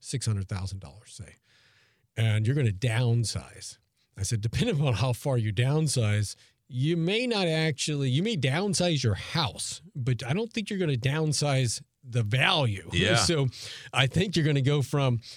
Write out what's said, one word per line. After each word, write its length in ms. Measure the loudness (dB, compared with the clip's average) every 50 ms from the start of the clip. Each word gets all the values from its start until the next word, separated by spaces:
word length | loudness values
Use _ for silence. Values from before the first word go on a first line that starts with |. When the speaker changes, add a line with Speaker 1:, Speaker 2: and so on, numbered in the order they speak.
Speaker 1:
six 260 | -10 -8 -8 -4 -2
hundred 220 | -2 -2 -2 -2 -4
thousand 320 | -6 -6 -6 -6 -8 -10
dollars, 340 | -12 -14 -18 -20 -20 -20 -20
say, 220 | -18 -18 -20 -20 _ _ _ _ _ _ _ _ _ _ _ _ _ _ _ _
and 300 | 0 2 2 2 2 2
you're 100 | 0 2
gonna 140 | 2 2 0
downsize." 1080 | 0 0 -2 0 0 2 2 2 2 2 0 -2 -4 -6 -10 -12 -16 -18 -18 -18 -18 -20 _ _ _ _ _ _ _
I 60 | -6
said, 180 | -4 -2 -2 -2
"Depending 400 | -2 -2 0 0 0 2 2 2
on 140 | 2 2 2
how 180 | 2 0 0
far 240 | 0 -2 -2 0 0 0
you 140 | 0 0
downsize, 800 | 0 0 2 2 2 2 2 0 0 0 2 2 2 0 0 -2 -6 -12 -20 _ _ _ _ -10
you 280 | -4 -2 0 0 0
may 300 | 0 0 0 0 0 0
not 220 | 0 0 0 2 2
actually, 640 | 2 2 2 0 0 -2 -2 -2 -2 0 0 2
you 120 | 2 2
may 140 | 2 0 0
downsize 680 | 0 0 0 0 0 0 0 0 2 2 2 2 2
your 120 | 2 0 0
house, 680 | -2 -4 -4 -2 -2 -2 -2 -4 -6 -8 -10 -10 -12 -14 -12 -10
but 260 | -6 -2 -2 -2 -2 -2
I 80 | -2 -2
don't 180 | -2 -4 -4
think 160 | -4 -6 -6 -4
you're 80 | -2 -2
gonna 180 | 0 0 0
downsize 840 | 0 0 0 0 0 0 0 0 0 0 2 2 2 0 0 -2 -6 -10 _ _ _ -12 -6
the 140 | -2 -2
value." 680 | 0 0 2 2 4 4 4 2 2 0 -2 -4 -6 -2
Speaker 2:
Yeah. 240 | 0 2 4 4 4
Speaker 1:
So 320 | 4 4 4 4 2 2 0 -2 -6 -12 -14 -14 -14 -12 -4
I 140 | 0 2 2
think 300 | 2 2 0 0 2 2
you're 80 | 2 2
gonna 160 | 2 2 2
go 220 | 2 2 2 2
from, 380 | 0 0 0 0 2 2 0 0 -4 -8 -18